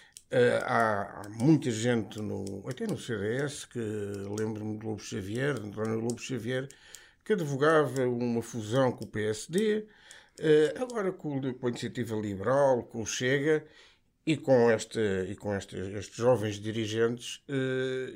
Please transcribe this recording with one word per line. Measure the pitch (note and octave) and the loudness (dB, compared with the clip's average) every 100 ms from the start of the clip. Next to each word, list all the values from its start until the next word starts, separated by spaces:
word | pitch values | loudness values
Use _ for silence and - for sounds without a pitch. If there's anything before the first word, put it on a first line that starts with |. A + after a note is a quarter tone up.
| - - - | -20 -20 -2
eh, | C3 A#2+ A2+ F#2+ | 4 4 4 2
há, | A#2+ A2 G2+ G2 - | 2 4 2 -4 -8
há | G#2+ | -10
muita | A2 C3 D3 B2+ | 2 6 6 4
gente, | G#2+ A#2+ A#2+ G#2 G#2+ | 0 2 2 0 -6
no, | G#2 G2+ G2 G2 A#2+ | -6 -6 -6 -8 -10
até | B2+ A3+ | -6 -4
no | C3+ | -4
C | - A2 | -4 -4
D | G2+ B2 | -2 -2
S, | C#3+ - - | -4 -8 -10
que | B2 | -6
lembro-me | A2 G#2+ G2+ G2+ G2+ G#2 A2 G#2+ G#2+ G#2+ | -4 -4 -6 -6 -6 -4 -4 -4 -6 -6
de | A2 | -6
Lobo | G2+ | -8
Xavier, | - A2+ G2 A2+ C#3 B2+ | -8 -8 -6 -4 -2 -4
de | G#2 | -6
António | G2+ A2 A2+ | -6 -2 -2
Lobo | A#2 A2+ | -2 -4
Xavier, | - B2+ G#2+ B2+ C3+ - - - - _ | -6 -6 -4 -4 -6 -12 -20 -20 -20 _
que | - | -2
advogava | G#3 D3+ C3+ D3 D#3+ C#3+ C3 B2+ | 0 0 2 4 6 4 2 0
uma | A#2+ A#2+ A#2 | 2 0 0
fusão | A2+ A#2+ G#2 B2+ B2+ | -2 -6 -2 2 2
com | A#2+ G#2 | 0 -6
o | |
P | G#2+ G#2+ | -4 -2
S | A2 - | -4 -2
D, | E3+ A3 G#3+ G#3+ - - - - - | 0 2 0 -4 -16 -20 -20 -20 -2
eh, | D#3 D3+ D3+ A3+ | 6 6 6 2
agora | B3 A#3 F#3+ | -6 -4 -4
com, | - D3+ C#3 C3+ | -4 -4 -4 -4
com | B2+ B2 | -2 -2
a | |
Iniciativa | A#2+ A#2 - A2 G#2+ | -2 -4 -4 -4 -2
Liberal, | G#2 F#2+ G2 C3+ C#3 B2 | -2 -2 2 4 4 4
com | D3+ A#2 | 0 -6
o | G#2 | -6
Chega, | - - C#3 D3 D#3 D3+ - - _ _ _ - | -2 0 2 2 0 -2 -18 -20 _ _ _ -2
e | D3 | 0
com | - B2+ A#2 | 6 6 8
esta, | A2 - A2+ G#2+ F#2+ F#2 | 4 0 0 2 2 -2
e | G2 | -4
com | G#2 | -4
esta, | G2 - G2+ | -4 -4 -8
estes | F#2+ G2+ F#2+ - | -6 -8 -8 0
jovens | A#2 A#2+ G#2+ G2+ | 4 4 2 -4
dirigentes, | G#2+ A2 G#2+ A2 A#2 A#2+ - - - | -4 -4 -2 2 0 0 -8 -12 -6
eh, | C#3 C3 C3 C3 C3 B2+ | -4 -2 -2 -2 -4 -6